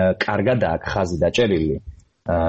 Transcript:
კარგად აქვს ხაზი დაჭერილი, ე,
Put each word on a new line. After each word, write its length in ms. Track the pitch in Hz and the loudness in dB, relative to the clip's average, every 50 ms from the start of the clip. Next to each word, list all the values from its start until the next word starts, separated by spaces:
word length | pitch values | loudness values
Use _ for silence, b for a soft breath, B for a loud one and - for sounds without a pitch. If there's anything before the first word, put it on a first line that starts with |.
| 92 92 92 | 4 2 2
კარგად 460 | - - - 104 101 101 127 127 110 | 0 -2 -2 -2 0 2 2 2 2
აქვს 260 | 104 82 82 - - | 0 0 -2 -4 -4
ხაზი 300 | - - 101 92 85 87 | -4 -2 -2 -2 -2 0
დაჭერილი, 580 | 76 87 85 - 120 120 104 95 80 78 78 69 | 0 0 0 2 2 2 2 2 0 0 -2 -2
ე, 600 | 71 - - - - - _ _ _ - 85 85 82 82 | -4 -8 -14 -20 -20 -20 _ _ _ -6 -2 -2 0 2